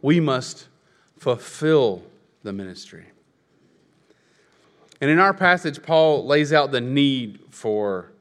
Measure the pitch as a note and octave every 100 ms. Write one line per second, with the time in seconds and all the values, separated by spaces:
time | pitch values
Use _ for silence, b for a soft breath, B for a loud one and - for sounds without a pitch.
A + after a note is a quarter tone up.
0 | C#3 E3+ D3+ C3 B2 - - _ _ _
1 | _ _ C#3 A#2+ - - D3+ D#3 A#2+ F2+
2 | - _ _ _ G#2+ G2 F#2+ F2+ - E2+
3 | F2 _ _ _ _ _ _ _ _ _
4 | b b b b b b b b b b
5 | C#3 D#3+ G3 F#3+ F#3 F3+ E3 C#3 - D#3+
6 | D#3+ C#3+ A2+ D3 D3 D#3 C#3 C3 B2 C3+
7 | C#3 C3 A2+ G2+ - - A2+ G#2+ G#2 F#2
8 | F2 _